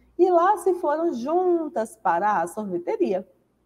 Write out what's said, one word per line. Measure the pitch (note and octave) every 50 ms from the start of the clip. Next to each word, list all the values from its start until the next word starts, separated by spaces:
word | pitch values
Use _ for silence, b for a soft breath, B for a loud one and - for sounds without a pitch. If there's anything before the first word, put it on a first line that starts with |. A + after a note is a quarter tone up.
| _ _ _ -
e | F4 F#4+
lá | F4+ E4 E4+ F#4+ G#4+ -
se | - G4 F4
foram | - - D4 D4 D#4 E4 E4+ C#4
juntas | A#3 A#3 C#4+ E4 F4+ F#4 F4+ F4 E4 D#4+ D4+ E4+ A#3 A3 - -
para | - - F#3 E3+ E3+ G3+ G#3 G#3 F3
a | E3 E3+
sorveteria. | - A3 G#3+ G3 F3 E3+ - - A4 A4 F4 A3+ F#3+ F#3 G3+ - _ _ _ _ _ _ _